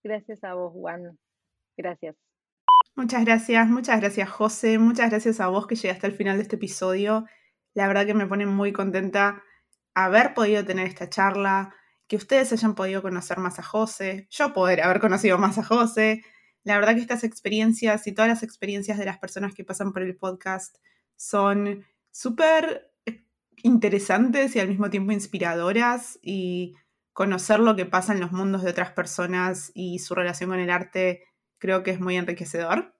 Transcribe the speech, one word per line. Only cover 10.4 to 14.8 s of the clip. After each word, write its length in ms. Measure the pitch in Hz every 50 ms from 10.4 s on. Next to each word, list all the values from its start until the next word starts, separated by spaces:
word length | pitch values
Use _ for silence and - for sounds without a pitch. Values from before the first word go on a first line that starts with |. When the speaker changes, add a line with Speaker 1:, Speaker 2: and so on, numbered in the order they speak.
| 220 208 214 208 196
Speaker 2:
tener 220 | 185 185 190 185
esta 220 | 185 185 - 180 175
charla, 640 | - - 190 196 190 202 196 196 190 196 196 196 - _ _ _ _ _ _
que 100 | _ 208
ustedes 360 | 208 - - 277 262 262 254
hayan 220 | 247 226 226 220 202
podido 260 | - 190 190 190 196
conocer 380 | 190 190 180 180 - - 175 190
más 200 | 185 180 185 -
a 40 |
José, 640 | - - - 214 220 220 - - 196 190 190 196 - _
yo 220 | - - 294 285
poder 300 | - 190 185 180 180 165